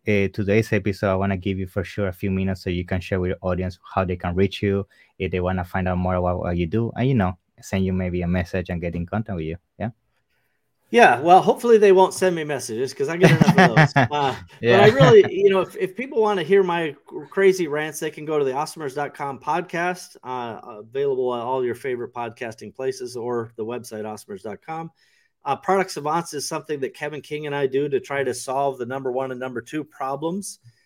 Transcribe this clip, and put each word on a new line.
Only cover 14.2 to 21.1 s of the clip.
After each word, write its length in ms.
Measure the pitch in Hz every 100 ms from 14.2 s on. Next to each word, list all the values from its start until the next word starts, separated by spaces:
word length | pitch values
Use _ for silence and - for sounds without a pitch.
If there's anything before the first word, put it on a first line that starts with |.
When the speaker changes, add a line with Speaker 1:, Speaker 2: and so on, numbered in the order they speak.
| 135 - - -
Speaker 1:
Yeah. 160 | 117 -
Speaker 2:
but 80 |
I 100 | 220
really, 400 | 269 254 214 -
you 160 | 185 202
know, 100 | 190
if, 140 | 170
if 220 | - 185 -
people 260 | 269 226
wanna 220 | 214 196
hear 180 | 151 196
my 320 | 185 170 160 143 -
cr-, 180 | -
crazy 420 | 147 196 196 185 160
rants, 320 | 147 156 151
they 120 | 156
can 140 | 156
go 140 | 151 151
to 60 |
the 80 | 135
awesomers 420 | 131 151 165 143
dot 180 | 147 143
com 280 | - 143 123
podcast, 760 | 147 170 175 170 175 180 - -
uh, 380 | 123 127 120 104 - 107
available 560 | 110 131 139